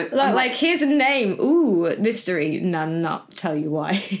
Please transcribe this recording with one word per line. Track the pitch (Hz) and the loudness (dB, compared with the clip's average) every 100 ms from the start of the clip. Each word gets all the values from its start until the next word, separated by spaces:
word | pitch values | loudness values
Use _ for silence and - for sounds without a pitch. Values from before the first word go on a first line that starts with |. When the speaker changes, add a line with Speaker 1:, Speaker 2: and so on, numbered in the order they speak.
| 165 | 0
Speaker 1:
like, | |
Speaker 2:
I'm | 262 277 254 | 0 2 2
Speaker 1:
like, | 254 | 0
"Here's | 247 330 339 | 0 0 2
a | 285 | 2
name, | 294 262 277 202 175 | 2 2 2 0 0
ooh, | 262 339 285 175 170 - | 2 4 4 2 0 0
mystery, | 214 214 - 175 151 - | 0 0 -2 -2 -2 -2
no, | 180 165 156 | -2 -2 -2
not | 165 165 151 - - | -2 -4 -6 -10 -8
tell | 175 151 | -4 -4
you | 156 | -4
why." | 156 156 196 - 196 | -4 -2 -4 -4 -4